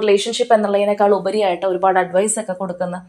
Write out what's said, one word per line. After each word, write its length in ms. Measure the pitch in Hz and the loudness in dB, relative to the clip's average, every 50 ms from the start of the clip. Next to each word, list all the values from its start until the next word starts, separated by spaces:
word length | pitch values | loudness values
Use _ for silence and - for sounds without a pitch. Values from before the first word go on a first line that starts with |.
റിലേഷൻഷിപ്പ് 520 | 214 214 202 202 202 226 226 - 240 240 233 | 6 4 2 2 2 -4 -2 -4 2 2 2
എന്നുള്ളതിനേക്കാൾ 580 | 214 208 202 202 202 202 202 208 202 208 202 208 185 | 2 2 0 0 0 0 0 2 2 2 2 2 2
ഉപരിയായിട്ട് 460 | 180 190 196 214 208 185 175 - 185 190 | 0 -2 -2 0 0 0 -2 -2 -2 -2
ഒരുപാട് 260 | 180 180 185 190 185 185 | -2 0 0 2 2 2
അഡ്വൈസ് 400 | 180 170 170 185 208 220 - 226 | 0 2 0 0 0 0 -2 -4
ഒക്കെ 120 | 220 - 185 185 | -6 -8 -8 -8
കൊടുക്കുന്ന, 380 | 196 180 175 - 185 175 175 180 - | -8 -10 -6 -8 -8 -8 -8 -12 -14